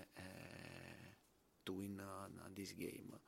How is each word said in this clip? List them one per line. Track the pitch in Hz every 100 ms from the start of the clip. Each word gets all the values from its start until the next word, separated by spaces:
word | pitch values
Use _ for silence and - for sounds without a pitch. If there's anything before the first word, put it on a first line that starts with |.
| 92 -
uh, | 92 92 87 85 85 87 87 - 92 - - - - - -
to |
win, | 92 101 98
uh, | 98 95 98 87 92
this | 95 92
game. | 90 87 - - -